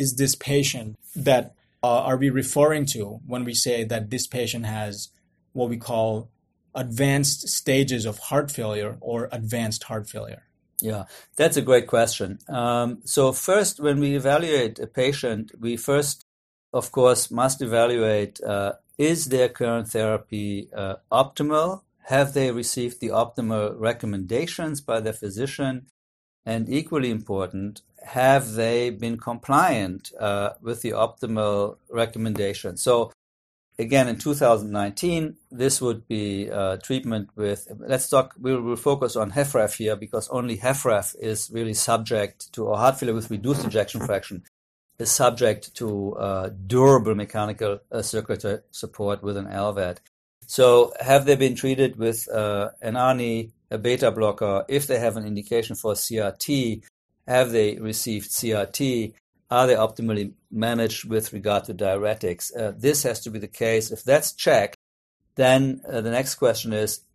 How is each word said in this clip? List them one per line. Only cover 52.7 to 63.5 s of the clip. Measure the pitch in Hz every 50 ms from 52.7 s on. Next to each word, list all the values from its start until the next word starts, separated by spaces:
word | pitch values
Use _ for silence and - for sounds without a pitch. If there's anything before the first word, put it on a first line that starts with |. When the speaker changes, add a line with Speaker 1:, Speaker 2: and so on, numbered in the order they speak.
| - -
Speaker 2:
an | 123 113 113
arni, | 123 127 127 127 123 120 117 113 113 113 113 - _ _ -
a | 113 110
beta | 101 120 123 123 131 113
blocker? | 101 110 110 104 101 - 110 101 98 98 - -
If | 139 143 143
they | - 131 117
have | 117 113 110
an | 113 110
indication | 104 104 104 104 - 117 117 110 - 107
for | - - 107 101
C | - - - 117 110
R | 104 98 -
T, | - - - 143 135 127 113 110 110 - _ _ _ _ _ _ _ _
have | 127 127 127 127 120 117
they | 113 107 104 104
received | 110 110 110 107 - - 117 107 101 - - -
C | - 123 113 107
R | 104 98
T? | - - - 139 135 123 117 107 110 - _ _ _ _ _ _ -
Are | 120 123 131 127
they | 120
optimally | 107 110 113 - - 117 113 107 104 101 104 - _ _ _
managed | 113 110 110 117 120 117 113 110 113 - - 113
with | 113 110 107 - -
regard | 101 95 104 101 98 98
to | - 101
diuretics? | 90 104 95 95 101 104 104 110 - - 90 87 - - - -
Uh, | 120 110 104 98
this | 107 113 143 151 143 139
has | 123 110 -
to | - 120
be | 107 107
the | 104
case. | -